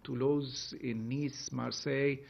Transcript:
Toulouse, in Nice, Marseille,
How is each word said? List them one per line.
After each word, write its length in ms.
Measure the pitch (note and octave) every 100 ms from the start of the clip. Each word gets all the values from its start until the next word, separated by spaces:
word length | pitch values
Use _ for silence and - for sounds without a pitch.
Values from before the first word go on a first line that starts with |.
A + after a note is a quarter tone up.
Toulouse, 720 | - B2 C3+ D3 C3+ B2 - -
in 280 | B2+ A2+ A2+
Nice, 420 | C3+ C#3+ - -
Marseille, 640 | B2+ A#2+ - D3+ C3+ C#3+ C#3 -